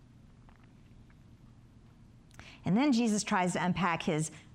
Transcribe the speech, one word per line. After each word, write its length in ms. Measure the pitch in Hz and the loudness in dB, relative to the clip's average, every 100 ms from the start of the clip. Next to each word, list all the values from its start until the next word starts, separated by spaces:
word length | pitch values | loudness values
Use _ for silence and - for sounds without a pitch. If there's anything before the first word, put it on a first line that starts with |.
| - - - - - - - - - - - - - - - - - - - - - - - - - - - | -20 -20 -20 -20 -20 -20 -20 -20 -20 -20 -20 -20 -20 -20 -20 -20 -20 -20 -20 -20 -20 -20 -20 -20 -20 -8 0
And 100 | 202 | 2
then 160 | 294 | 4
Jesus 300 | 226 233 208 | 4 2 0
tries 320 | - 208 180 | 0 0 0
to 100 | - | 0
unpack 380 | 180 175 180 165 | -2 0 -2 -2
his 300 | - 156 160 - - | -2 -2 -4 -8 -10